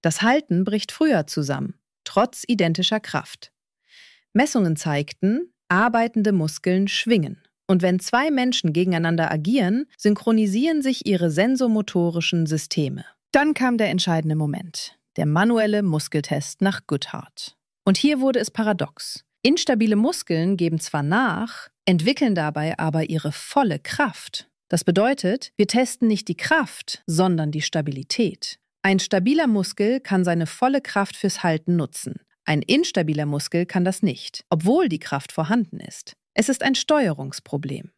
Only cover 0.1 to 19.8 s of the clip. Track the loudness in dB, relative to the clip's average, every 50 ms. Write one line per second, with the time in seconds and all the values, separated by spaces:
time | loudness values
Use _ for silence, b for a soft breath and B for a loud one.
0.1 | -2 2 2 2 2 2 2 _ 0 0 0 0 -2 -4 -4 -6 -2 0 2 2
1.1 | 2 2 0 -2 -4 -4 -2 -2 -2 -4 -4 -8 -10 _ _ _ _ _ _ -4
2.1 | 0 0 0 0 -2 -10 -4 -4 0 2 2 2 2 0 0 0 -2 -2 -6 -4
3.1 | -6 -6 -6 -6 -18 _ -20 -20 _ _ _ _ _ _ b b b b b b
4.1 | b b b b _ 2 2 2 2 2 2 2 0 0 -2 -2 0 0 -2 -4
5.1 | -6 _ 0 0 0 0 -4 -8 _ _ _ _ 2 2 4 4 2 2 0 0
6.1 | 0 0 2 2 2 2 0 -2 -4 -4 -2 0 0 0 0 -2 -2 -4 0 2
7.1 | 2 2 2 -2 -6 -14 _ _ _ _ _ 0 2 2 4 2 0 0 -2 0
8.1 | 0 0 2 2 0 0 0 0 0 0 -2 0 0 2 0 2 0 0 2 0
9.1 | 2 2 0 0 0 -2 0 0 2 2 2 2 0 0 -2 b b b 0 2
10.1 | 2 2 2 2 2 2 2 2 2 0 0 0 0 0 0 0 -2 -2 0 0
11.1 | 0 2 2 0 2 2 2 2 2 2 2 2 2 0 0 0 0 0 0 0
12.1 | 0 -2 -2 0 0 0 0 0 0 -4 -4 -4 -2 -2 -2 -2 -4 -8 -12 -16
13.1 | _ _ _ _ 0 2 2 2 2 0 0 0 2 2 0 0 0 -2 0 0
14.1 | 0 0 0 0 0 0 0 -2 -4 -6 -10 -12 -12 -12 -14 -14 _ _ _ _
15.1 | _ -2 0 0 2 2 2 2 2 2 2 2 0 0 0 0 0 -2 -2 -2
16.1 | -4 -4 -2 -2 -4 -4 -4 -6 -4 _ 0 0 0 -2 _ -6 -6 -6 -6 -8
17.1 | -10 -14 -14 -14 _ -16 -16 -16 _ _ _ _ _ _ _ 0 2 4 4 2
18.1 | 2 2 0 2 2 0 -2 -4 _ -2 0 0 0 -2 -4 -8 _ -16 -14 -14
19.1 | -14 -14 _ _ _ _ _ 2 2 2 2 2 2 2